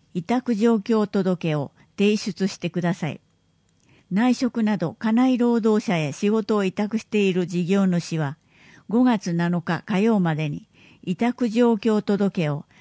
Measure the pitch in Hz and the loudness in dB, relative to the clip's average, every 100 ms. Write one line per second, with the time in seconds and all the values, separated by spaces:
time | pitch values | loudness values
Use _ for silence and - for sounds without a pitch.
0 | _ 180 - 240 247 214 233 226 196 220 | _ -8 -2 -2 -2 0 2 2 0 0
1 | 208 202 185 180 170 151 135 _ _ - | 0 0 0 -2 -2 -2 -4 _ _ -2
2 | 202 214 - - 190 - 175 180 170 - | 0 0 -4 -4 -4 -4 -6 -4 -2 -2
3 | 151 - _ _ _ _ _ _ _ _ | -6 -8 _ _ _ _ _ _ _ _
4 | - 185 247 247 247 233 214 202 160 - | -4 0 2 2 0 0 0 0 -2 -4
5 | 220 226 262 254 240 233 220 214 - 175 | 0 2 2 2 2 2 2 2 2 -2
6 | 151 143 202 220 214 214 190 - 208 220 | -2 -2 0 0 0 0 0 -2 -4 -4
7 | - 214 196 180 180 175 170 196 190 175 | -2 0 2 0 -2 -2 0 2 2 0
8 | - 165 147 - _ _ - - - 220 | -2 -4 -4 -8 _ _ -20 -20 -4 2
9 | 254 220 - 170 170 175 165 165 - 190 | 2 2 -2 -2 0 -2 -2 -6 -2 0
10 | 220 214 175 151 156 156 - _ - - | 2 2 2 0 -4 -6 -12 _ -20 -14
11 | - 180 233 247 240 220 240 226 226 214 | -8 -2 -2 -2 -2 2 2 2 2 0
12 | 208 196 202 - 156 147 - _ | 0 0 0 0 -2 -2 -8 _